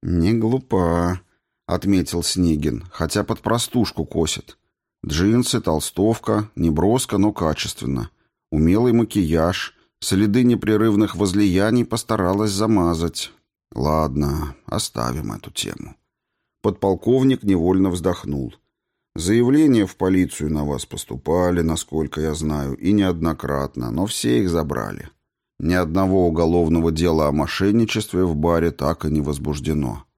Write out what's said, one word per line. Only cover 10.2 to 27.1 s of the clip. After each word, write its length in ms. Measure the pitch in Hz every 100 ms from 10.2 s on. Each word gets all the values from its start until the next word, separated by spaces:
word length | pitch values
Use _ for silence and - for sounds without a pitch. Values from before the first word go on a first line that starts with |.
| 107 107
непрерывных 720 | 123 117 - 107 113 101 104
возлияний 680 | 87 98 92 104 90 104 120
постаралась 680 | 113 110 - 110 90 98 107
замазать. 800 | 98 110 110 85 82 85 - - _ _ _ _
Ладно, 840 | 55 69 78 76 67 71 73 76 69
оставим 680 | - - - - 60 65 57
эту 200 | 50 -
тему. 420 | - 50 - - - _ _ _ _ _ _
Подполковник 800 | 117 95 98 90 - 127 135 127
невольно 480 | 104 95 82 95 95
вздохнул. 640 | 90 85 87 - 71 64 - _ _ _ _ _
Заявления 720 | - 82 113 120 143 156 123
в 120 | 98 -
полицию 540 | 92 95 90 - 76
на 140 | 76
вас 220 | 73 71 -
поступали, 720 | - - 65 69 82 90 90
насколько 600 | 80 80 - 78 76 -
я 140 | 78
знаю, 420 | 78 78 76 69 67
и 160 | -
неоднократно, 1000 | 104 95 85 82 78 71 71 69 - 60
но 160 | 60 95
все 340 | - 117 120
их 80 | 95
забрали. 640 | 85 76 71 52 50 - _ _ _ _ _
Ни 140 | 78
одного 520 | 90 87 85 95 95 87
уголовного 680 | 80 82 87 82 82 82
дела 360 | 78 87